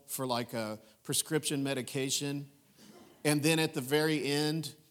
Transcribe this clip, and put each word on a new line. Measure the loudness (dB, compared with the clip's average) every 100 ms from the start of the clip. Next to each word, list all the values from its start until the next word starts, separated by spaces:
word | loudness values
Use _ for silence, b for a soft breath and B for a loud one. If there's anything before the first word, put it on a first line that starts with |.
| -12
for, | -6 -2
like, | -2 -2
a | -4 -4 -6 B B
prescription | -4 -2 0 0 0 -2
medication, | 0 -2 -4 -4 -2 -2 -2 -4 -8 -16 _ B B B B -2
and | 2 4
then | 4 4
at | 2
the | -2
very | 0 2 4 2
end, | 0 0 0 -2 -4 -10 -20